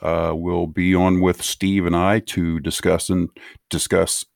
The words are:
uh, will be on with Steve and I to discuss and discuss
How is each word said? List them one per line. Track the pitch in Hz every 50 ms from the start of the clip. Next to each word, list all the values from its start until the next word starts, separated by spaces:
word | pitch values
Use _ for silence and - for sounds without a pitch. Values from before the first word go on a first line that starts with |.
| -
uh, | 80 82 82 82 82 82
will | 82 85 87 87 87 87
be | 80 78 - 90 90 92
on | 90 90 92 92 90
with | 90 90 90 - -
Steve | - - - 98 95 98 98 90
and | 85 85
I | 87 90 95 104 110
to | 110 - - 95 87 82 82 80
discuss | 71 82 - - - 90 85 85 - -
and | 98 90 87 85 - - - - - - _ _
discuss | - - - - 98 90 87 - - - - - _